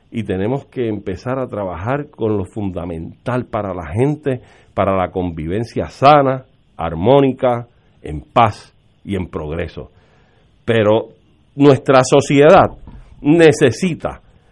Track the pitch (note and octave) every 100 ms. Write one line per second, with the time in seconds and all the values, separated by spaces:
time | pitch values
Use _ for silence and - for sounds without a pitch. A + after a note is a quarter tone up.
0 | _ A2+ G2+ F#2 G#2 C#3 - C3+ A2+ G#2
1 | G2 F2+ B2 C3 B2+ G#2 F#2+ F2 G#2 C#3+
2 | C#3+ - A2 G#2 F2+ - G2 E2+ F2 E2
3 | F2 - - B2 - A2 G2+ F#2 C#2+ G2+
4 | C#3 D3+ C#3+ B2 - _ _ - F#2+ F#2+
5 | F2 F#2 F2+ D#2+ D#2+ G2+ A#2 - D#2+ -
6 | C3+ D3+ C3+ C3 - _ _ - E2 D#2+
7 | G2+ C#3 C3+ B2+ B2+ A#2+ A#2+ _ _ _
8 | - D3+ - B2 A2+ - - _ _ _
9 | - F#2+ E2+ F2 D2+ E2+ E2+ - B1 _
10 | _ _ _ _ _ _ - A#2 G#2 A2
11 | - _ _ _ _ - C#3+ B2+ - C3
12 | B2+ C#3+ C3+ C#3+ D3 F#3 G#2 - - -
13 | - - C#3 E3+ D#3+ - C3+ - F#3 D3+
14 | - - _ _ _